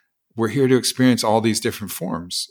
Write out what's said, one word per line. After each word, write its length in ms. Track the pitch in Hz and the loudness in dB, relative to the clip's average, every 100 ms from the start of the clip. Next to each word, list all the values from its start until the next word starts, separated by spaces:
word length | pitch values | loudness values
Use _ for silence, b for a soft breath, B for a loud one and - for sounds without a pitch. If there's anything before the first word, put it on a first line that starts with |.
| b _ _ - | b _ _ -4
we're 120 | 113 | -2
here 200 | 135 131 | 0 4
to 80 | 127 | 4
experience 480 | - - 127 117 | 2 2 2 4
all 180 | 110 110 | 2 2
these 180 | 113 104 | 2 0
different 320 | 120 - 95 | -4 -6 -10
forms, 560 | - - 87 90 - - | -8 -8 -8 -8 -10 -10